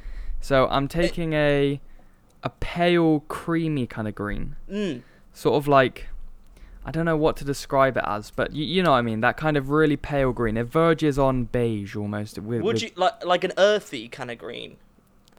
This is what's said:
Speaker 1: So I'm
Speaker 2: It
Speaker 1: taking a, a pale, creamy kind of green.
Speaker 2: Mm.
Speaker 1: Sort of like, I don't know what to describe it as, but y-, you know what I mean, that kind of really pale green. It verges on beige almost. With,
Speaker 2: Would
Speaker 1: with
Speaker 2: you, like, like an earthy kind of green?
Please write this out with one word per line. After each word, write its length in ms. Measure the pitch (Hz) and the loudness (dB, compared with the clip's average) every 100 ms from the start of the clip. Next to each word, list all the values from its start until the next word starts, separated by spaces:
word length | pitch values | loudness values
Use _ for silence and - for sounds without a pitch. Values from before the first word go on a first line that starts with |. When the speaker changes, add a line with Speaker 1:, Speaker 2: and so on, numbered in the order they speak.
| - - - - | -12 -8 -6 -4
Speaker 1:
So 260 | - 135 127 | 2 2 4
I'm 140 | 139 139 | 2 0
Speaker 2:
It 40 | |
Speaker 1:
taking 420 | 165 170 - 165 | 0 0 0 -2
a, 460 | 151 147 143 143 143 - - - _ _ _ | 2 2 4 2 -2 -8 -20 -20 _ _ _
a 60 | - | -10
pale, 720 | - - 175 175 175 165 151 - | -6 -4 0 4 4 4 2 0
creamy 600 | - - 165 160 147 117 | -8 -2 -2 0 -2 -2
kind 200 | - 107 | -4 -6
of 80 | - | -4
green. 400 | 101 101 - - - | -4 -4 -4 -6 -8
Speaker 2:
Mm. 320 | 196 196 123 - - - | -4 -4 -6 -12 -20 -20
Speaker 1:
Sort 220 | - 151 123 | -2 2 2
of 120 | 143 | 4
like, 400 | 135 127 - - - - - - - - - 139 | 4 4 0 -10 -10 -12 -16 -20 -20 -20 -16 -8
I 40 | |
don't 140 | 156 165 | -4 0
know 120 | 160 | 2
what 180 | 156 147 | 0 0
to 80 | 143 | -6
describe 520 | 139 - 139 135 120 | -6 -2 2 2 2
it 60 | - | -2
as, 240 | 104 107 | -4 -6
but 200 | - 107 | -4 -4
y-, 60 | 139 | -4
you 220 | 139 180 | -4 0
know 80 | 175 | 4
what 60 | 131 | 4
I 40 | |
mean, 180 | 117 110 | 2 0
that 160 | 120 - | 0 0
kind 180 | 156 147 | 0 0
of 120 | 135 | 2
really 280 | 151 156 143 | 2 4 2
pale 340 | - 143 135 | -2 0 0
green. 220 | 117 113 113 | 0 0 -2
It 60 | 120 | 0
verges 540 | 160 165 156 156 135 | 2 4 4 2 2
on 240 | 135 127 113 | 2 2 0
beige 500 | 123 117 107 98 107 | 0 0 -2 -6 -6
almost. 420 | 104 104 110 - | -4 -4 -6 -10
With, 220 | 104 120 | -6 -2
Speaker 2:
Would 120 | 196 226 | 0 0
Speaker 1:
with 80 | |
Speaker 2:
you, 60 | 226 - | -2 0
like, 280 | 185 - 175 | 0 0 0
like 180 | 180 | 0
an 100 | 180 - | 2 4
earthy 500 | 202 208 - 139 117 | 4 4 -2 -12 -10
kind 240 | - 123 | -12 -12
of 60 | 117 | -12
green? 380 | 107 120 110 - _ _ _ _ _ | -12 -12 -14 -18 _ _ _ _ _